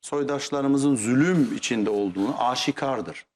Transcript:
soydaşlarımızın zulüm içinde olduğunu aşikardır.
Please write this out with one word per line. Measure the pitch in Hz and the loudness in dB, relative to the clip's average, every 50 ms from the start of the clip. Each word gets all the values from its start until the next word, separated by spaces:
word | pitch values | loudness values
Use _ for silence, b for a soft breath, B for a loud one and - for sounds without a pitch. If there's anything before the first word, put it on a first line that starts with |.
soydaşlarımızın | - - - 147 143 127 143 139 - - 147 143 139 139 139 139 135 143 139 | -8 -4 -4 -2 -2 -2 -2 -4 -4 -4 -4 0 2 2 2 4 4 2 2
zulüm | 117 107 117 123 131 151 180 185 170 139 113 - | 2 2 2 4 4 4 4 4 4 2 2 0
içinde | - - - 123 113 104 107 | -4 -2 -2 0 0 0 0
olduğunu | 104 101 101 98 90 98 98 113 143 - 117 | 0 0 -2 -2 -2 -2 -2 -2 0 0 0
aşikardır. | 123 127 127 - - 139 - 147 139 131 117 90 80 78 - - _ _ | 0 0 0 -2 -4 -2 -2 -4 -4 -4 -4 -6 -8 -12 -14 -18 _ _